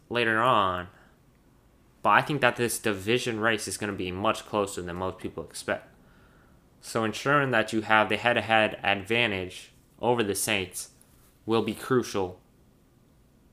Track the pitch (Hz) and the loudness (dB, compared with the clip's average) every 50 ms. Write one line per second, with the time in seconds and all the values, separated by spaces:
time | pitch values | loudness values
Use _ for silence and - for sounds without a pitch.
0 | _ - 113 120 120 113 113 110 117 127 127 110 98 92 90 90 90 90 - - | _ -6 -2 0 0 2 2 2 4 4 4 4 4 2 0 -4 -6 -10 -14 -20
1 | - - _ _ _ _ _ _ _ _ _ _ _ _ _ _ _ _ _ _ | -20 -20 _ _ _ _ _ _ _ _ _ _ _ _ _ _ _ _ _ _
2 | - 110 101 117 131 - 156 139 123 120 117 - 120 117 - - - 113 104 95 | 2 6 6 6 4 4 0 2 2 2 2 2 -2 -2 -2 -2 -2 -2 -2 -2
3 | 92 104 120 123 - 123 113 107 107 117 113 104 - - 95 - 107 104 101 90 | 0 0 0 0 0 -2 -4 0 0 0 0 0 -2 -6 -8 -6 -6 -6 -4 -4
4 | 92 90 90 92 101 110 104 - - - - 107 101 95 - - 87 87 85 90 | -6 -6 -4 -2 0 -2 -2 -2 -4 -4 0 0 0 0 -2 -8 -8 -8 -6 -4
5 | 92 92 90 - - 95 - - 80 - - - - - 101 - - - - - | -6 -6 -6 -6 -10 -10 -10 -10 -12 -12 -12 -12 -6 -6 -6 -6 -6 -14 -20 -20
6 | - - _ _ _ - _ _ _ _ _ _ _ _ _ _ - - - 120 | -20 -20 _ _ _ -20 _ _ _ _ _ _ _ _ _ _ -14 -6 -4 -2
7 | 110 107 104 - - 139 143 147 139 131 123 110 110 110 - 110 101 - 110 107 | -2 -2 -2 -2 0 2 2 2 2 2 2 0 0 0 -2 -4 0 4 4 4
8 | 107 101 107 101 - 120 120 117 104 101 113 110 107 107 - - - 98 101 101 | 4 4 0 0 2 2 2 2 2 4 4 4 4 2 0 -2 0 0 0 0
9 | 92 - 117 117 120 110 98 95 92 90 - - - - - - _ _ _ - | 0 -2 0 2 2 0 0 -4 -6 -8 -10 -14 -18 -20 -20 -20 _ _ _ -4
10 | - 117 123 139 165 196 - - - - 110 98 92 90 - - - - _ _ | 0 0 2 2 2 0 -2 -2 -2 0 0 -2 -2 -4 -8 -12 -14 -14 _ _
11 | _ _ _ _ _ _ _ _ - - 110 113 104 110 101 - - - 131 123 | _ _ _ _ _ _ _ _ -4 -2 0 0 0 -2 -4 -6 -4 0 0 0
12 | 110 - - 104 95 90 - - _ _ _ _ _ _ _ _ _ _ _ _ | 0 0 -2 -4 -4 -4 -6 -12 _ _ _ _ _ _ _ _ _ _ _ _
13 | _ _ _ _ _ _ _ _ _ _ | _ _ _ _ _ _ _ _ _ _